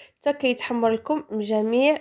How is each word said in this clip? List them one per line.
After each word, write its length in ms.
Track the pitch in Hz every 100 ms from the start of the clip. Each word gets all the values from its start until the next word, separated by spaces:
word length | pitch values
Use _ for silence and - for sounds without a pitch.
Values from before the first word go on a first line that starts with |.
| - _
حتى 160 | 285
كيتحمر 560 | 285 262 247 - 240 226
لكم 360 | 220 - 302 -
من 100 | 214
جميع 580 | 208 214 220 240 285 302